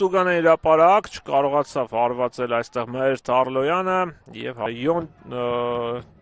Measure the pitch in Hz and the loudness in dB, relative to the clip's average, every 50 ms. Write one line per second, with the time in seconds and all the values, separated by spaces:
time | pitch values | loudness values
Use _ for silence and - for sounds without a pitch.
0 | 202 190 185 190 180 180 175 170 165 165 160 - - 160 160 160 165 175 196 214 | 0 0 2 2 2 2 2 2 4 4 4 4 4 4 4 6 6 6 6 4
1 | - - - - - - 139 139 139 139 139 147 143 - - 139 127 113 113 113 | 2 -2 -12 -16 -8 -2 0 0 2 2 0 0 -2 -2 -4 -6 -6 -2 0 0
2 | 120 120 123 120 127 120 - - 127 120 117 117 117 - - 123 117 117 120 131 | 0 0 0 -2 -2 -4 -2 -4 -4 -2 -2 -2 -2 -4 -6 -6 -6 -6 -4 0
3 | 131 135 135 123 - - 123 127 131 131 131 131 135 147 170 185 185 185 185 185 | 0 0 0 0 -2 0 2 2 2 0 0 -2 0 0 0 -2 -2 -2 -2 -2
4 | 185 175 147 - _ - 117 110 117 127 127 120 107 117 117 120 127 147 170 170 | -2 -4 -6 -14 _ -20 -16 -12 -12 -12 -8 -6 -6 -6 -6 -4 -2 0 0 -2
5 | 165 156 - _ - 120 127 123 123 120 120 120 120 120 120 120 117 117 120 123 | -4 -6 -14 _ -18 -12 -8 -6 -4 -4 -2 -2 -2 -4 -4 -4 -4 -6 -6 -8
6 | - - _ _ | -10 -16 _ _